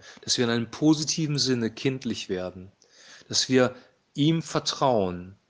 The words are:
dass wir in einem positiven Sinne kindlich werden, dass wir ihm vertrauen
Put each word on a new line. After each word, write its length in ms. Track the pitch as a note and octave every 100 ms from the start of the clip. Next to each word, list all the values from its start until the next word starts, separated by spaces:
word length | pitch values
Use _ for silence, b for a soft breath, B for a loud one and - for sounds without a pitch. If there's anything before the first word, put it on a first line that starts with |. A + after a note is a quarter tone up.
| B B
dass 160 | - -
wir 80 | A#2+
in 60 |
einem 200 | A#2 A2+
positiven 680 | - D3+ D3+ D3+ - D3+ C#3+
Sinne 320 | C3 B2 A2+
kindlich 580 | A2 C#3 C3 A#2+ G#2 -
werden, 420 | F#2 F2+ F2+ F#2+ _ B B B B -
dass 220 | A2+ -
wir 260 | B2+ B2 B B B _
ihm 280 | - D3 E3
vertrauen 920 | - D3+ - - C#3 A#2 F#2+ F2+ F2+ G2